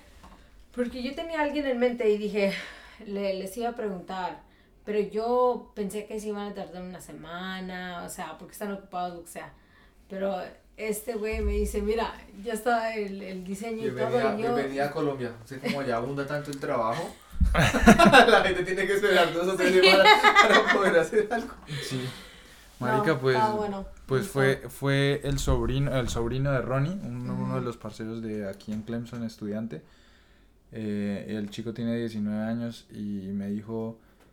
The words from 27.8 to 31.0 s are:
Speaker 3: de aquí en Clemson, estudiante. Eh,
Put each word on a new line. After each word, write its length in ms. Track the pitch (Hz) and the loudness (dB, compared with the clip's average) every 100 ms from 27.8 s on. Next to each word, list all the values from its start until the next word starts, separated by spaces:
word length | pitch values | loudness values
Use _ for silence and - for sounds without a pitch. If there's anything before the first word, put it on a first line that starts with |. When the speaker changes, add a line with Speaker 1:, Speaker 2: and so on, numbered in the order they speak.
| 107 104 110 113 | -10 -10 -8 -8
Speaker 3:
de 260 | 113 107 98 | -6 -6 -6
aquí 240 | 98 - | -8 -8
en 120 | 107 | -8
Clemson, 420 | 107 117 117 120 117 | -6 -8 -8 -8 -10
estudiante. 560 | - 104 107 113 - - _ _ _ _ _ _ _ _ | -8 -6 -6 -6 -10 -14 _ _ _ _ _ _ _ _
Eh, 540 | 120 107 104 | -8 -4 -2